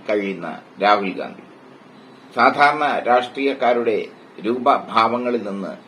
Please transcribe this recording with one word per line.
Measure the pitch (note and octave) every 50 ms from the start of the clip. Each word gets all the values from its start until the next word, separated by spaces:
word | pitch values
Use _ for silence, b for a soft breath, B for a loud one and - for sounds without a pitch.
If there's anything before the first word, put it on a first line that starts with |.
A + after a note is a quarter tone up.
| - -
കഴിയുന്ന | G#2+ G#2 G2 G2 F#2+ E2+ E2+ D#2+ - - - - - - F#2+
രാഹുൽ | G#2 G#2 G2+ G2 F#2 D#2+
ഗാന്ധി. | C#2+ - A1+ - - - - - - - - - - - - - - - - - - - - -
സാധാരണ | B2 A#2+ B2 - C3+ C#3+ D3 D3 D3+ D3 C#3 A#2 F#2+ - A#2
രാഷ്ട്രീയക്കാരുടെ | A#2+ B2+ B2 - - C3+ C#3 C#3 C3 - B2+ A#2+ B2 A#2+ A#2 A#2 G#2+ F#2 E2+ - - - - - - - -
രൂപഭാവങ്ങളിൽ | A2 B2 B2+ B2 C#3 B2 - - - A#2 A2+ A2+ A2+ A#2 A#2+ B2 B2 B2 A#2 G#2 G#2
നിന്ന് | G2 G2 F#2+ D#2+ C2+ - -